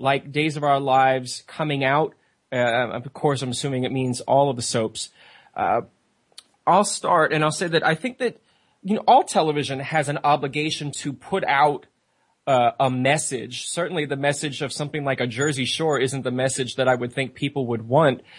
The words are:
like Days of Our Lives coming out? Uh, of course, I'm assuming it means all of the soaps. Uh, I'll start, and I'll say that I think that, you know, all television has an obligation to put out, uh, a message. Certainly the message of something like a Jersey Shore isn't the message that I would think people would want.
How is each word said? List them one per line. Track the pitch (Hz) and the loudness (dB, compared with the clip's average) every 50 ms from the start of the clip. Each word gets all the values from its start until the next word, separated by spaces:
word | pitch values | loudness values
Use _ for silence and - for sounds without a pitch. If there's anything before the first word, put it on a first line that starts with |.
like | 127 135 139 135 - 147 | -2 0 0 0 -2 -4
Days | 139 147 156 160 143 | -4 -2 -2 -2 -2
of | 151 147 | -2 0
Our | 143 139 139 | 2 2 2
Lives | 139 135 131 131 131 131 131 131 127 123 - - - | 2 2 4 4 6 4 2 0 -2 -6 -10 -12 -14
coming | - - - 156 151 143 139 135 | -12 -8 -6 -4 -2 -2 0 0
out? | 131 139 151 160 - - _ _ _ _ _ _ _ | 2 2 2 2 0 -4 _ _ _ _ _ _ _
Uh, | 131 123 123 120 113 123 123 110 | -2 0 0 2 2 0 0 -2
of | 90 120 127 143 | -4 -8 -10 -12
course, | - - - 151 139 127 | -6 -2 0 0 0 0
I'm | 135 127 | -4 -6
assuming | 120 - - 143 135 127 127 | -6 -4 -4 -4 -4 -2 -4
it | 127 | -2
means | 131 135 131 123 123 - | -2 -2 -2 -2 -4 -4
all | - - 131 139 143 143 | -2 2 4 4 4 2
of | 127 | 0
the | 120 | -2
soaps. | 120 - - 120 110 110 110 - - - _ _ - - - - _ _ - | -4 -4 -2 -2 -2 -2 -4 -8 -12 -12 _ _ -20 -20 -20 -20 _ _ -6
Uh, | - 101 87 104 120 120 - _ _ _ _ _ _ _ _ _ - - _ _ _ _ | -4 -2 0 0 -2 -2 -6 _ _ _ _ _ _ _ _ _ -20 -20 _ _ _ _
I'll | 147 170 196 208 | 4 4 4 4
start, | - - - - - 180 165 156 - | 2 -2 -4 0 2 2 4 4 2
and | 156 151 156 | 2 2 0
I'll | 156 | 0
say | 156 - 190 170 | 0 -2 -2 -2
that | 165 160 - | 0 0 2
I | 160 160 | 0 0
think | - - 247 247 - | 0 -4 -6 -6 -4
that, | 254 233 - _ _ _ _ _ _ _ _ _ | -4 -4 -4 _ _ _ _ _ _ _ _ _
you | - 190 214 | -4 -4 -2
know, | - - - | 0 4 6
all | 233 277 370 | 6 6 6
television | - - 202 160 156 147 147 135 123 139 131 | 4 2 2 2 2 0 0 -2 -4 -4 -6
has | 135 127 160 156 147 143 | -6 -2 -2 0 0 0
an | 147 156 | -2 0
obligation | - 147 147 143 147 139 131 147 151 156 - - 151 143 | 2 2 2 2 0 -2 -4 -4 -4 -4 -4 -6 -6 -8
to | - - - 151 | -8 -8 -8 -8
put | 127 - - - 196 190 - | -8 -10 -8 -6 -4 -2 0
out, | - 139 139 147 151 147 - - _ _ _ _ _ _ _ _ _ _ _ _ | 2 4 4 4 4 2 0 -8 _ _ _ _ _ _ _ _ _ _ _ _
uh, | - 135 123 120 117 - - | 2 4 4 4 4 2 2
a | 135 131 | 2 0
message. | 127 127 127 135 147 156 - - 135 117 117 120 123 123 - | 2 2 2 2 2 2 0 -4 -6 -6 -6 -8 -10 -10 -10
Certainly | - - 170 175 156 185 165 151 | -8 -6 -4 -4 -2 -2 -4 -4
the | 147 147 | -4 -4
message | 139 139 143 143 - 156 147 131 - | -2 0 0 0 -2 -4 -6 -6 -6
of | 151 127 | -6 -6
something | - - 147 147 - 151 | -6 -6 -6 -6 -6 -4
like | 139 139 131 127 | -2 -2 -2 -2
a | 123 | -2
Jersey | 127 107 120 143 156 143 131 123 | -2 -2 -2 -2 0 0 -2 -2
Shore | 120 - - 160 160 147 123 | -4 -2 -2 0 0 2 2
isn't | 131 131 139 135 | 0 0 -2 -4
the | 123 131 | -4 -4
message | 123 127 131 131 - - 131 113 - | -2 0 -2 -2 -2 -2 -4 -4 -4
that | - 131 | 0 2
I | 127 127 | 2 2
would | 123 123 120 | 2 0 -4
think | - 139 131 123 - | -4 -4 -6 -6 -6
people | - 147 135 - 143 131 | -4 -4 -4 -2 -4 -4
would | 117 117 113 110 113 | -2 -4 -4 -2 2
want. | 127 151 165 139 120 - - _ - | 4 4 6 4 4 0 -4 _ -20